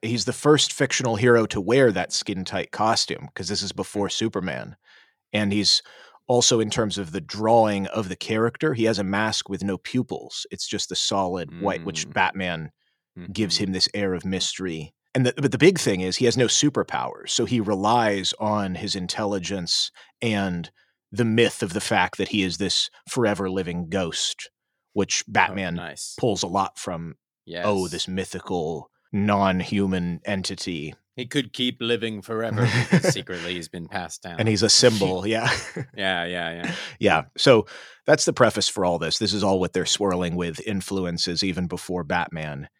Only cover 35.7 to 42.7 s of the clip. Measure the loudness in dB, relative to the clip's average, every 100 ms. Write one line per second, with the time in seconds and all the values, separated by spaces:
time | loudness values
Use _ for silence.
35.7 | -10 -10 -4 -2 -2 -2 -4 -6 -6 -8
36.7 | -8 -10 0 4 4 0 2 6 6 6
37.7 | -8 -20 -10 2 2 2 4 4 4 -2
38.7 | 0 0 0 0 -2 0 0 2 2 2
39.7 | 0 0 0 0 0 -2 -2 -4 -6 -6
40.7 | -4 -4 -4 -2 -2 -4 -2 -2 -2 -4
41.7 | -6 -6 -6 -2 -2 -2 -6 -8 -8 -12